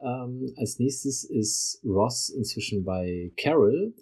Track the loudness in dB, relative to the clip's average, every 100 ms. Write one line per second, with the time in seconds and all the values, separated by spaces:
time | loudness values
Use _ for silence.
0 | -8 -6 -8 -8 -8 -4 -4 0 0 0
1 | -4 -4 -2 -2 0 0 -2 -4 0 2
2 | 2 0 -4 -4 -4 -4 -4 -2 -2 -2
3 | -2 -4 -6 -2 4 6 6 6 0 -6